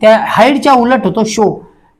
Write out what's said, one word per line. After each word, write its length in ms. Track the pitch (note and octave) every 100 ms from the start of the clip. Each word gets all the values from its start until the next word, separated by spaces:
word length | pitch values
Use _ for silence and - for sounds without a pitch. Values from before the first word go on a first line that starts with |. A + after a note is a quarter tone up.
त्या 240 | G#3+ A3 -
हाईडच्या 440 | - A#3+ C#4 C#4+
उलट 320 | C4 A#3 B3+
होतो 200 | F#3+ A3
शो. 420 | A3 - G3+ - - _ _ _